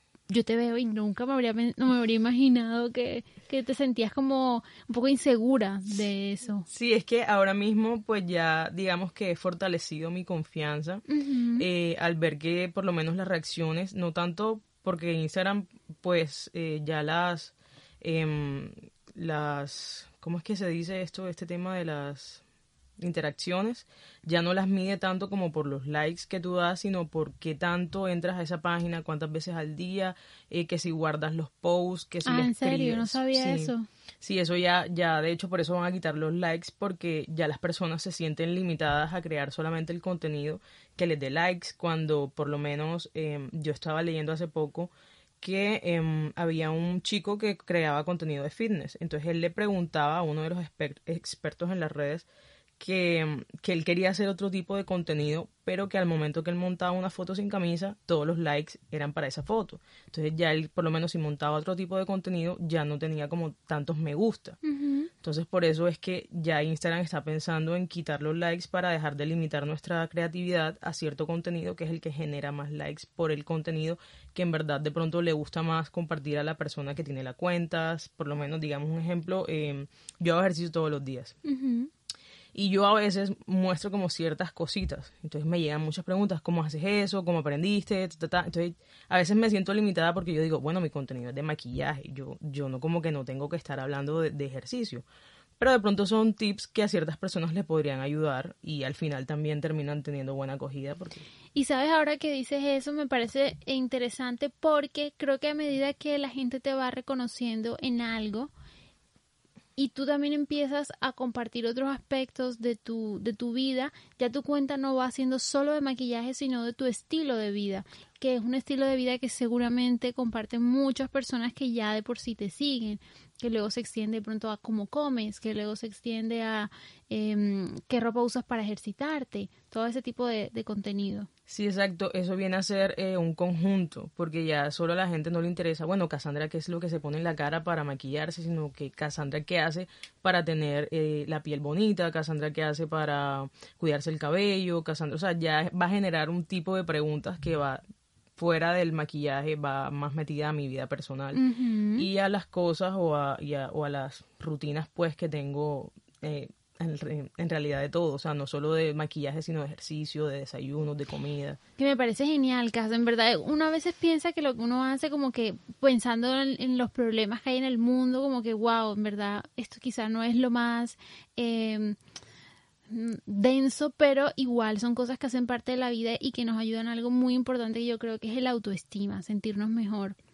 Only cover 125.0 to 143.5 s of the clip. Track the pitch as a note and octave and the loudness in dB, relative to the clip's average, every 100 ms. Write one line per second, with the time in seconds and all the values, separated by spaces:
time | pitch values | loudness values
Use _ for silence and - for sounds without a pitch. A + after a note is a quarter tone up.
125 | D4 B3 G#3+ - A3 G#3+ G#3 G#3+ A3+ G3+ | 0 0 -2 -6 -6 -4 -4 -6 -8 -8
126 | A#3 A3+ A3+ A#3 A3+ A3 G#3 - - - | -6 -4 -2 -2 -2 -2 -4 -8 -20 -20
127 | _ A3 G#3+ G#3 G#3 G3 F#3 - - B3 | _ -2 0 2 2 2 -2 -8 -2 0
128 | A#3 A3+ A#3+ B3+ - A#3 G#3 G#3 - G3 | 2 2 0 0 -4 -4 -2 -4 -8 -6
129 | C#4+ D4+ B3+ G3+ G3+ _ _ A3+ A3+ A#3+ | -4 -4 -4 -8 -10 _ _ -4 -2 -2
130 | B3 A#3 B3 A3 G3+ A3+ A3 G3+ G#3 G3+ | -6 -4 -2 -2 -4 -6 -4 -4 -4 -2
131 | G3 G3+ G3+ _ _ - G3+ F#3+ G3 E3+ | -2 -4 -8 _ _ -2 0 2 0 2
132 | G3 F#3 F3+ F#3+ F#3+ F#3 F#3+ G3 G3 - | -2 0 0 0 0 0 0 2 2 2
133 | F#3+ F#3 E3 D#3 F3+ E3+ F#3+ G3 E3+ - | 0 2 0 0 0 2 4 4 2 -4
134 | - - E3 D#3+ D#3+ D3 C#3+ D3 E3+ F3 | -12 -4 -4 -2 0 2 0 0 0 2
135 | F#3 E3 D#3 E3+ F3 F3 E3+ D#3+ D#3+ G3 | 2 0 0 0 0 0 0 0 0 2
136 | E3+ C#3+ D3+ C#3+ D#3 E3 D#3 E3+ E3+ D#3+ | 2 0 -4 -2 -2 -4 -4 -4 -2 -2
137 | C#3+ D3+ E3+ D#3 D3 E3 E3 E3 D3 C3+ | -2 -2 -2 0 0 0 0 -2 -2 -6
138 | C3+ D3 D#3 E3+ E3 E3 D3+ C3+ C#3 - | -4 -4 -4 -4 -4 -2 -2 -6 -10 -6
139 | D3+ D3 C#3+ D3+ D3 F3 D#3+ E3 F3+ - | -6 -4 -4 -4 0 0 2 -2 -8 -14
140 | - _ F#3+ F3+ D#3+ D#3 D3 C#3+ D3 D#3+ | -20 _ 2 4 2 2 2 0 0 0
141 | D#3 D3+ D3 D#3 D3+ C#3+ D3 D#3+ G#3+ F#3 | 0 0 -2 -4 -4 -4 -2 2 4 4
142 | E3+ D#3+ D#3 D#3 D3+ D3+ D#3 D3 D#3 D#3+ | 2 0 -2 -2 -2 0 0 0 -2 0
143 | D3 C#3+ C#3+ C#3 C3+ | 0 0 0 -2 -6